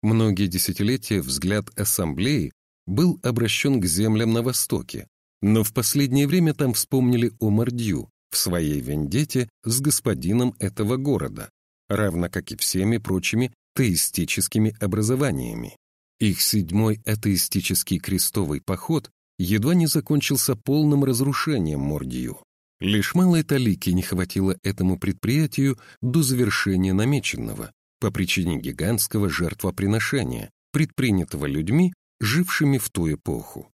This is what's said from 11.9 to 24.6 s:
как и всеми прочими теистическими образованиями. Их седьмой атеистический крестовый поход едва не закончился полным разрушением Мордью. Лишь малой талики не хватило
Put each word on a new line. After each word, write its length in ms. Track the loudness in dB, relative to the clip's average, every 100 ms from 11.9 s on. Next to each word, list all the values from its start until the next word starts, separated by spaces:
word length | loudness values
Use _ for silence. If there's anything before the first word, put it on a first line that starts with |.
| -2 0 0 -2
как 220 | -4 -8
и 40 | -6
всеми 400 | -4 -2 0 -2
прочими 560 | -2 -2 0 -2 -2 _ _ -2
теистическими 1000 | 0 2 0 -2 -4 -2 -2 2 0 0
образованиями. 960 | -4 0 0 0 0 -2 -6 -8 -10 -14 _ _ _ _
Их 220 | 0 0
седьмой 600 | 0 0 0 0 0 -2
атеистический 960 | -4 -2 0 0 0 -2 0 -2 0 -4
крестовый 640 | -2 -2 0 -2 -2 -4
поход 500 | -4 -8 -2 -4 -4 _ _ _
едва 360 | 0 2 4
не 120 | 4 4
закончился 680 | 0 0 0 2 0 0 -2
полным 480 | 0 2 4 4
разрушением 760 | 2 2 0 0 -2 0 0 0
Мордью. 580 | -2 -4 -4 -6 -6 -10 _ _ _ _
Лишь 340 | 0 0 2
малой 280 | 2 4 4
талики 480 | 2 2 2 2 2
не 120 | 0
хватило 540 | 0 -2 -2 0 0 0